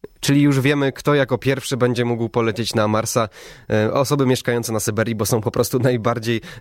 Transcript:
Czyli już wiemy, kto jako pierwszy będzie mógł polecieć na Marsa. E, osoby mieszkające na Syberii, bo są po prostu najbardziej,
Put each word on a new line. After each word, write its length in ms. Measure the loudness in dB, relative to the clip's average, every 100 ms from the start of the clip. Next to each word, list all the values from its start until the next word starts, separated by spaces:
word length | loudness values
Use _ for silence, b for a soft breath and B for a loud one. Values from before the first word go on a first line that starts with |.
| -20 _
Czyli 220 | 0 4
już 180 | 4 4
wiemy, 320 | 2 2 0
kto 240 | -2 0 2
jako 220 | 2 0
pierwszy 400 | 0 -2 -2 0
będzie 280 | 0 2 0
mógł 240 | -2 -2
polecieć 460 | 0 0 -2 -2 0
na 120 | 0
Marsa. 420 | 0 0 -2 -2 B B B B
E, 240 | 0 2
osoby 320 | 0 0 2 2
mieszkające 480 | 0 0 -2 -2
na 60 | -4
Syberii, 360 | -2 -2 -2 -2
bo 100 | 0
są 160 | 0
po 100 | 0
prostu 280 | 0 0 0
najbardziej, 600 | 0 0 0 -2 -2 -4 -4 B